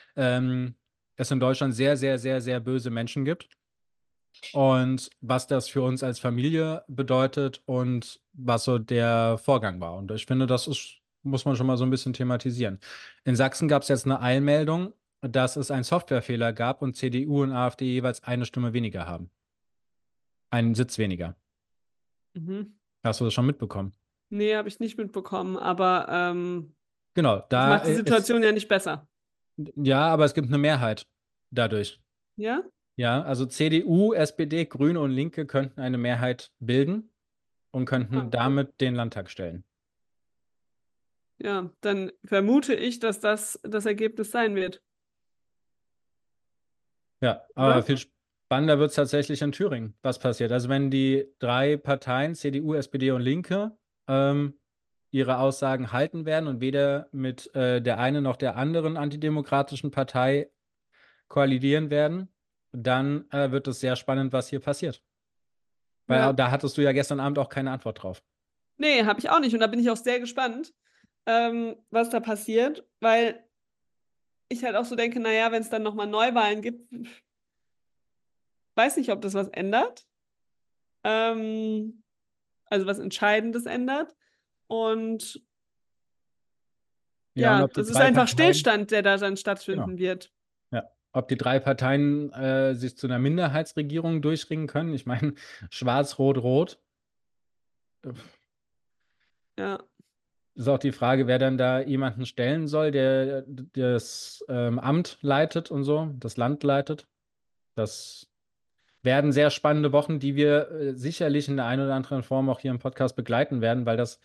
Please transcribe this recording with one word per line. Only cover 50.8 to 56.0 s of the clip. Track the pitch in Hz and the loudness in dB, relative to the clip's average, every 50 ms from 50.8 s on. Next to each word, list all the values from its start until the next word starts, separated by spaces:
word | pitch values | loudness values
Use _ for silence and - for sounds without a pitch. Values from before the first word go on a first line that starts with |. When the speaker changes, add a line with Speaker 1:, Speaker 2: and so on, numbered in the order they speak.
| 139 135 | 0 2
Speaker 1:
die | 135 135 135 135 135 135 135 - _ - | 2 2 2 2 2 2 0 -4 _ -6
drei | 131 120 123 127 139 147 151 | -2 0 2 2 2 2 2
Parteien, | 143 - 143 139 131 - 127 123 131 143 160 165 | 0 0 -2 -2 -2 0 -2 -2 0 0 -2 -4
C | - - 143 | -4 -4 -4
D | 135 139 | -2 -2
U, | 156 151 156 | -2 -2 -2
S | 147 131 | -2 -2
P | - - | -4 -4
D | 131 131 135 | -2 0 0
und | 131 123 | 0 0
Linke, | 120 127 147 180 175 - 185 202 208 220 - _ _ _ _ _ _ | 0 0 0 -2 -2 -4 -4 -4 -4 -4 -8 _ _ _ _ _ _
ähm, | - 135 135 139 139 143 143 143 143 143 _ _ _ _ _ _ _ _ _ _ _ | -2 0 2 2 2 2 0 -2 -4 -6 _ _ _ _ _ _ _ _ _ _ _
ihre | - 131 131 123 127 123 | -2 -2 0 0 0 2
Aussagen | 135 135 131 - 143 135 131 127 127 107 | 2 0 0 0 -2 -2 -2 -2 -4 -2
halten | 117 127 | -2 -2